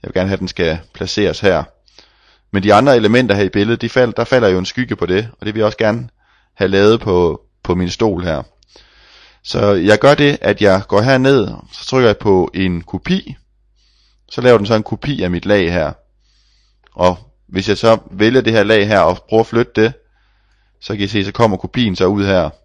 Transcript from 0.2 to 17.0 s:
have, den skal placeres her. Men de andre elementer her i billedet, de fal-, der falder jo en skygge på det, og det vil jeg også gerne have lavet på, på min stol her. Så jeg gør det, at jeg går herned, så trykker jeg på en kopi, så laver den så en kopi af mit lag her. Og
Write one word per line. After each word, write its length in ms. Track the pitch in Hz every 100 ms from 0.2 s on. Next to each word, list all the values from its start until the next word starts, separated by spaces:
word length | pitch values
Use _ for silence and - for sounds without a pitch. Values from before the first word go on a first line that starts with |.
| 95
have, 100 | 95
den 80 | 92
skal 320 | - 85 82 -
placeres 460 | - 92 - 98 80
her. 240 | 101 85 67 _ _ _ _ _ _ _ _
Men 120 | 98
de 100 | 101
andre 220 | 101 135 123
elementer 400 | 107 120 123 98
her 80 |
i 60 | 95
billedet, 320 | 101 104 117
de 80 | 117
fal-, 240 | - 123 110
der 60 |
falder 240 | 117 131 107
jo 120 | 92
en 60 | 92
skygge 300 | - 123 107
på 100 | 85
det, 240 | 92 117 -
og 60 | 98
det 80 |
vil 60 | 107
jeg 60 | 107
også 120 | -
gerne 320 | 110 113 123 _ _ _ _
have 140 | _ 98
lavet 320 | 98 104 113
på, 420 | 110 90 87 78 _ _
på 120 | - 90
min 140 | 90
stol 340 | - 113 87
her. 200 | 87 76 - _ _ - _ _ _ _ _ _
Så 300 | - - 104
jeg 260 | 101 92 107
gør 160 | 135 147
det, 220 | 147 -
at 200 | - 101
jeg 200 | 101 95 104
går 140 | 101
herned, 460 | 117 131 131 135 92 - -
så 140 | - -
trykker 240 | 131 120
jeg 80 | 101
på 340 | 107 95 87
en 280 | 92 95 85
kopi, 540 | 82 92 - 190 - 143 _ _ _ _ _ _ _ _ _
så 120 | -
laver 160 | 123 117
den 100 | 101
så 80 | 110
en 80 |
kopi 380 | 110 110 147 131
af 100 | 90
mit 140 | 87 92
lag 280 | 104 85
her. 200 | 87 76 - _ _ _ _ _ _ _ _ _
Og 260 | -